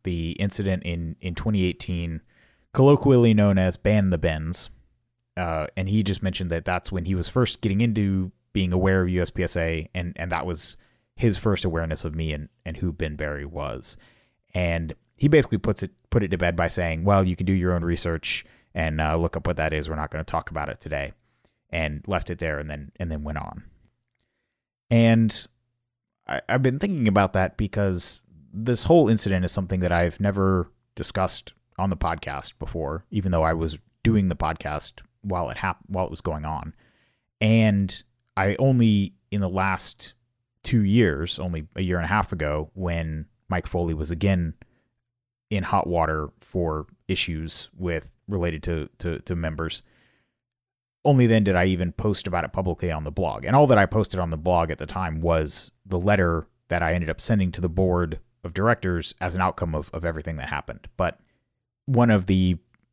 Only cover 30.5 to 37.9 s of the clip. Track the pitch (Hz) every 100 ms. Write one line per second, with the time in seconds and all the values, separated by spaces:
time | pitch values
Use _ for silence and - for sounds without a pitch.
30.5 | 92 87 _ _ - - - 92 - -
31.5 | - _ - 98 87 85 80 - 69 -
32.5 | - 76 85 73 80 - 107 92 85 80
33.5 | 82 82 78 _ _ - 107 95 85 80
34.5 | 80 76 73 - - - _ 101 92 78
35.5 | - 95 - - 95 92 82 - 76 76
36.5 | 78 78 - _ _ _ _ _ _ 110
37.5 | 113 110 101 95